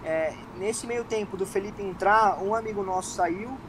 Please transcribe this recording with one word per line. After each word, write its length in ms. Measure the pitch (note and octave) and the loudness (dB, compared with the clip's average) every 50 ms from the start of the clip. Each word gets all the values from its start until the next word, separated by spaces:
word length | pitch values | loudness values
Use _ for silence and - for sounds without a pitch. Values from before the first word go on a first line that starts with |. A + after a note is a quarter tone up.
| - | -4
É, 300 | D#3+ D#3+ D#3+ D#3+ D3+ A#2+ - - - - | -2 0 0 0 -2 -4 -6 -12 -12 -8
nesse 300 | F3+ F#3+ G#3+ A3+ - C4 | -4 -4 -2 -2 -4 -4
meio 160 | A#3 A#3+ A#3+ A#3 | -4 -4 -4 -2
tempo 340 | - A3+ G#3+ G#3 - G3 | -2 -2 -2 -2 -2 -4
do 80 | F3+ F#3+ | -4 -4
Felipe 380 | F#3+ - G3 G3 G#3 G#3 - G3+ | -2 -2 -2 -2 -2 -4 -6 -6
entrar, 580 | F#3+ F3 - F#3+ G3 G#3+ A3 A3 G3 E3 D3+ | -6 -2 2 6 6 8 8 8 6 4 2
um 140 | F#3+ G3+ A3 | 0 0 0
amigo 260 | A3+ A3 A3 G#3 G3+ | 0 -2 -2 -4 -4
nosso 300 | G3 F#3+ F#3 F#3 F3+ - | -2 0 -2 -2 -2 -2
saiu. 440 | - G3 F3 E3+ F3 G3 A3 B3+ C4 A#3 - | 0 0 2 2 0 -2 -6 -8 -10 -10 -12